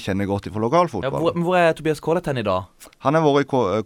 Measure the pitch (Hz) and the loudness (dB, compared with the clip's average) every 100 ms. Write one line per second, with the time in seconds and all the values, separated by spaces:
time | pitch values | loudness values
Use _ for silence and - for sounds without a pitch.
0 | 107 95 98 101 95 101 117 165 175 101 | 0 -2 -2 -4 -4 -4 0 2 2 -2
1 | 131 143 160 175 170 180 170 160 156 151 | -4 -2 -2 -2 0 2 2 2 -2 -4
2 | - 175 156 131 104 92 92 _ - - | -2 -2 -2 -2 0 -2 -4 _ -20 -4
3 | 135 160 151 143 139 131 101 104 | 0 4 4 4 2 0 2 0